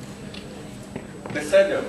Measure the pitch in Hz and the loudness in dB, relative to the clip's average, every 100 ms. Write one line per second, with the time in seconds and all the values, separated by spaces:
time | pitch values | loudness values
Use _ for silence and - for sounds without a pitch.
0 | - - - - - - - - - - | -12 -12 -10 -12 -12 -12 -12 -12 -10 -10
1 | - - - - - 587 - - | -10 -12 -6 -6 6 8 8 4